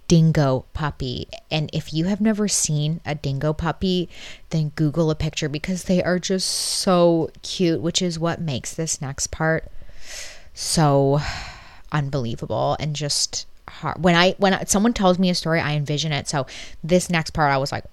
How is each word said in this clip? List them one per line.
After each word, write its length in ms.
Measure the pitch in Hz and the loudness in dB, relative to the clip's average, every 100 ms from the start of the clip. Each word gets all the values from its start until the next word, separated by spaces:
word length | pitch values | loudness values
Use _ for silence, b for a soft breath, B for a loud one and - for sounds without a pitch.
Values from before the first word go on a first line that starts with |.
| - | 4
dingo 580 | 165 160 156 139 127 - | 6 6 4 2 2 -4
puppy. 540 | - 151 - 131 - - - - | -6 -6 -4 -6 -6 -10 -14 -4
And 180 | 156 147 | -4 -2
if 200 | 156 - | -6 -4
you 120 | 156 | -2
have 160 | 180 196 | 0 2
never 260 | 220 208 208 | 0 0 0
seen 540 | - - 151 151 170 | 0 0 0 0 -4
a 120 | - 151 | -6 -4
dingo 360 | 139 135 151 | -4 -2 -2
puppy, 560 | 151 165 - 190 180 165 B B B - | -2 -2 0 0 0 -2 B B B -4
then 180 | 160 151 - | -2 -2 0
Google 340 | 151 160 156 | 0 2 0
a 60 | 156 | 0
picture, 320 | 156 - 147 | -2 -2 -4
because 340 | 147 - 180 | -4 -4 -6
they 180 | - 180 | 0 2
are 200 | 165 180 | 2 0
just 260 | - 185 - | 0 -2 -2
so 840 | - - - 202 180 175 165 151 - | -2 -2 -2 2 6 6 6 0 -6
cute, 380 | - - 175 165 | -10 0 2 2
which 200 | 165 - | 0 0
is 200 | 180 160 | -2 -2
what 200 | 165 - | -2 -2
makes 320 | 165 - - | -4 -4 -6
this 280 | - 160 - | -6 -4 -4
next 320 | 139 139 - | -6 -6 -6
part 320 | - 160 160 - B B B B B B B B | -2 0 0 -4 B B B B B B B B
so 680 | - - 175 151 139 139 147 B B B B B B - | -8 -2 4 6 6 4 2 B B B B B B -4
unbelievable 840 | 151 139 139 117 127 151 110 139 - | -4 -2 -2 -2 -4 -4 0 0 0
and 160 | 156 | -4
just 540 | 143 147 - - - - - - | -4 -4 -2 -2 -6 -10 -16 -18
hard. 340 | - 151 - | -8 -6 0
When 120 | 175 | 4
I, 220 | 170 185 - | 6 4 4
when 260 | 190 190 - | 2 2 0
someone 240 | 202 233 | 2 2
tells 260 | 233 185 180 | 4 4 4
me 100 | 185 | 2
a 60 | |
story, 240 | 175 160 165 | 0 0 0
I 120 | 147 | 0
envision 400 | 151 143 147 160 | -2 -2 -2 -2
it. 160 | 139 - | -4 -2
So 180 | 147 - B B B | -4 -4 B B B
this 260 | 160 180 - | 2 2 4
next 200 | 170 - | -2 0
part, 220 | 170 147 | 2 4
I 60 | 135 | 4
was 140 | 143 | 0
like, 120 | 113 - | -6 -10